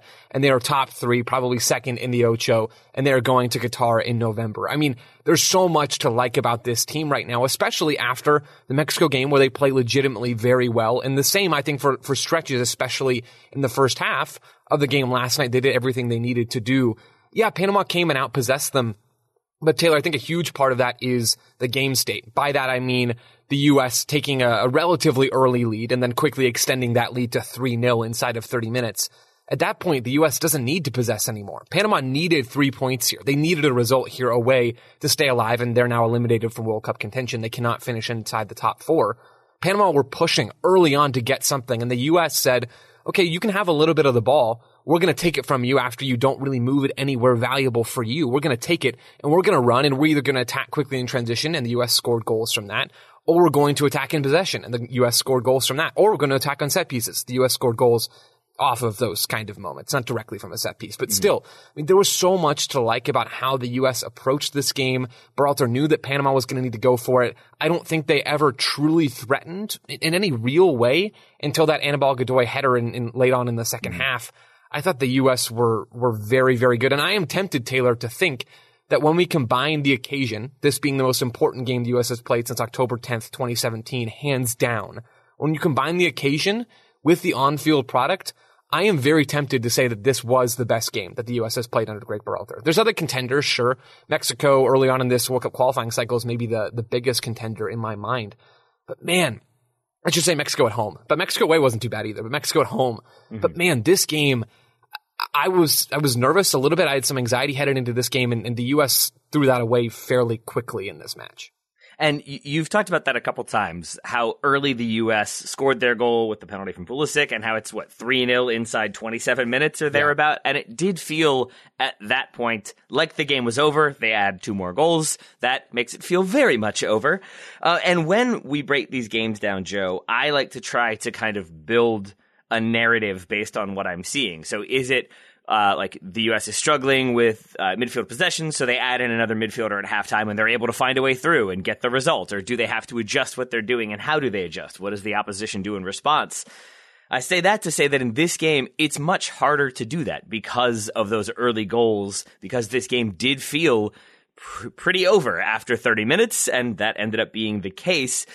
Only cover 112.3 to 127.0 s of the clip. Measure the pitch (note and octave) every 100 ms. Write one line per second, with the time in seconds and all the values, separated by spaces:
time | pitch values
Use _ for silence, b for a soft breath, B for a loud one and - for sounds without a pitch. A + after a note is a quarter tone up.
112.3 | C#3 C#3+ D3+ D#3 G#3 G3 E3 - A#2+ C3
113.3 | - - A2+ F#2+ F2 E2 - - A#2+ A#2
114.3 | - C#3 C#3 C#3 A#2+ A#2 A2+ A2+ G#2+ G2+
115.3 | - - - C3+ B2 B2 A2+ A#2+ A#2 A2+
116.3 | G#2+ F2 G2 F#2+ F2+ F2 C3 D3 D3 C#3+
117.3 | A2 A2+ A2 - G#2+ - - A#2 C3 B2
118.3 | B2 B2 A2+ A2+ A#2 G#2+ - A2+ A2+ -
119.3 | B2 A#2 B2+ D3+ - D3+ C#3+ D3 D3 D3+
120.3 | - C3+ C#3 - A#2 F#3+ E3+ - D#3 D#3
121.3 | C3 A#2+ B B - C3 - G#2 C3 -
122.3 | - A#2 A2 - - _ B2+ D#3+ - C#3+
123.3 | C3+ A#2+ A2+ D3+ D3 D3+ C#3 A2+ G#2+ G2
124.3 | F#2 - G2+ F2+ F2+ E3 E3 D3+ - B
125.3 | B B2 C3 - A#2+ A#2 - - F3 F#3+
126.3 | C4 A#3+ A#2+ G#2+ - - A2